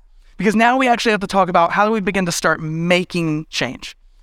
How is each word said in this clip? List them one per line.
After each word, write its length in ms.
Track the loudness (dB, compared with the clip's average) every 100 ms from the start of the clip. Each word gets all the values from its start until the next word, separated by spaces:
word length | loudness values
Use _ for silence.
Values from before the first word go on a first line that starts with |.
| _ _ _ -2
Because 180 | 0
now 220 | 2 2 4
we 100 | 2
actually 260 | 2 0
have 80 | -2
to 60 | 0
talk 220 | 0 2
about 240 | 2 2
how 140 | 2 0
do 60 |
we 80 | 0
begin 260 | -2 -2 -2
to 60 |
start 280 | -2 -2 -2
making 840 | -4 -4 0 0 0 -2 -2 -4 -6
change. 480 | -6 -6 -8 -16 -18 _ _